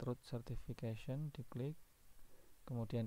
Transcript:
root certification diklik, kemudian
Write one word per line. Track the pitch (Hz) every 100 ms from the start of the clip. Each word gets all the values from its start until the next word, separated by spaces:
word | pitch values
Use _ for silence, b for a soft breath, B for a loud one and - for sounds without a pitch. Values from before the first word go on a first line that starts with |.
root | 123 120 -
certification | 123 - 123 - 117 117 113 - 135 151
diklik, | - 123 117 135 156 - - - - B B B - -
kemudian | 123 113 117